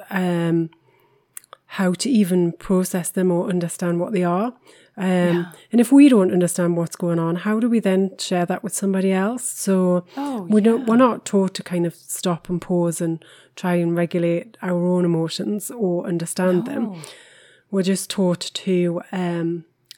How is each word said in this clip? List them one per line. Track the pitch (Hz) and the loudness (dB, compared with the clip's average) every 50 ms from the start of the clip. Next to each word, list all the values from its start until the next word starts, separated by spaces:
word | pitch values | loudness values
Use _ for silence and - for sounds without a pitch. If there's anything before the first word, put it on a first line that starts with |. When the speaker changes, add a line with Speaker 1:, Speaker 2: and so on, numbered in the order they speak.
| - - | -10 -6
Speaker 1:
um, | - 190 185 180 175 170 170 165 170 170 165 160 _ _ _ _ _ _ _ _ _ _ _ _ - - _ _ - - _ - | -4 -2 -2 -2 -2 0 0 0 0 0 -2 -4 _ _ _ _ _ _ _ _ _ _ _ _ -20 -20 _ _ -20 -20 _ -10
how | - - 196 180 | -4 -2 0 0
to | 175 - - 262 | 0 -2 -2 2
even | 254 214 202 170 185 180 175 170 | 2 2 2 4 2 2 2 0
process | - - - - 190 185 185 - - 180 165 - | -2 -4 -2 0 0 0 0 -2 -4 -4 -4 -4
them | - 196 185 185 | -2 0 0 2
or | 175 175 190 208 | 2 0 0 -2
understand | 180 175 170 165 - - 185 175 170 170 | -2 -2 -4 -4 -6 -4 -4 -2 -2 -2
what | 180 - | -2 -2
they | 214 180 180 | -2 -2 0
are. | 175 175 190 226 247 - _ _ - - - _ _ - | 0 0 0 -2 -4 -6 _ _ -20 -20 -20 _ _ -10
Um, | 202 185 | -4 -2
Speaker 2:
Yeah. | 185 185 180 175 175 175 175 175 175 - - - _ | 0 2 2 2 2 2 0 -2 -6 -12 -20 -6 _
Speaker 1:
and | 226 240 | 2 2
if | 240 - | 4 6
we | 277 277 294 277 | 8 8 8 8
don't | 254 202 185 - | 8 6 4 4
understand | - 180 180 170 - 185 175 175 170 170 | 4 2 2 2 0 0 0 0 0 0
what's | 170 - - | -2 -4 -4
going | - 175 170 170 165 | -4 -2 0 0 0
on, | 165 165 175 | 0 -2 -2
how | 175 - 208 214 220 | -2 -2 -2 0 0
do | 247 233 | 0 2
we | 233 220 | 0 2
then | - 196 185 196 196 185 - - | 2 2 2 2 2 0 -4 -6
share | - - 185 175 175 | -6 -2 -2 0 0
that | 175 180 - - | -2 -2 -4 -6
with | 180 - | -8 -6
somebody | - 202 196 190 190 190 190 | -4 -2 0 0 0 2 2
else? | 190 185 190 220 254 240 - | 2 0 0 -2 -4 -6 -8
So | - - - - 202 190 185 185 180 180 175 175 - - | -10 -10 -6 -2 0 2 2 2 2 2 0 -2 -6 -8
Speaker 2:
Oh, | 269 277 285 262 214 175 175 | -8 -6 -6 -6 -4 0 2
Speaker 1:
we | 214 214 | 2 4
don't, | 202 226 233 254 | 4 4 2 2
Speaker 2:
yeah. | 254 | 2
Speaker 1:
we're | 220 226 | 2 4
not | 240 262 240 - - - | 4 4 4 2 -2 -4
taught | - 208 196 190 185 - | -2 0 0 0 0 -2
to | - | -8
kind | - - 180 175 170 | -8 -4 -2 -2 -2
of | 165 - | -2 -4
stop | - - - - - - 185 165 - - - | -8 -14 -12 -8 -4 -4 -4 -4 -4 -6 -6
and | 180 170 | -8 -6
pause | - - 180 175 170 170 165 - | -4 -2 0 0 0 0 -2 -2
and | 170 165 165 165 - - - - - _ - | -4 -4 -4 -6 -10 -16 -20 -20 -20 _ -12
try | - - 180 175 | -6 -2 0 0
and | 175 170 170 170 | 2 2 0 0
regulate | 175 175 165 - 175 170 170 170 170 - 226 - - | 0 0 0 0 0 0 0 0 -2 -4 -8 -14 -8
our | - 180 180 175 175 | -6 -4 -2 0 2
own | 180 180 180 175 | 2 2 2 2
emotions | 170 170 165 165 165 - - 202 208 208 196 - - | 2 2 0 0 -2 -4 -6 -4 -4 -4 -4 -6 -8
or | - 233 190 180 175 175 - - | -6 -2 -2 0 0 -2 -2 -2
understand | 175 165 170 - - 190 180 185 180 175 240 | -4 -4 -4 -6 -4 0 0 2 2 2 0
them. | 277 277 - 226 | -2 -4 -4 -4
Speaker 2:
No. | 202 180 160 147 - - - - - - - - - _ _ _ - | -6 -6 -10 -16 -18 -20 -20 -20 -20 -20 -20 -20 -20 _ _ _ -4
Speaker 1:
We're | 196 196 | -2 -2
just | 175 190 196 - - - | 0 0 -2 -2 -4 -6
taught | - 202 185 180 175 - - - - - - | -2 0 0 0 0 -2 -6 -10 -12 -8 -4
to, | 190 185 180 175 175 170 175 - - | -2 0 0 0 0 -2 -4 -8 -8
um, | 196 185 180 170 170 170 165 170 170 170 - _ _ _ _ - - | -6 -4 -4 -2 -2 -2 -2 -4 -4 -6 -8 _ _ _ _ -20 -20